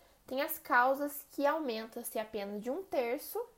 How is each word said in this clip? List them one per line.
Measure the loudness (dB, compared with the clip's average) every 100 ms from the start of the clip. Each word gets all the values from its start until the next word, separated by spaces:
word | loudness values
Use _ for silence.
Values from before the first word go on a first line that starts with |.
| _ _ -6
tem | -2
as | -2 -4
causas | 4 6 6 4 0 -6 -10
que | 2 2
aumentam-se | 2 0 -4 -6 -10 -6 -6
a | -4
pena | -6 -6 -6
de | -4
um | -4
terço | -2 -2 0 -2 -4 -8 -8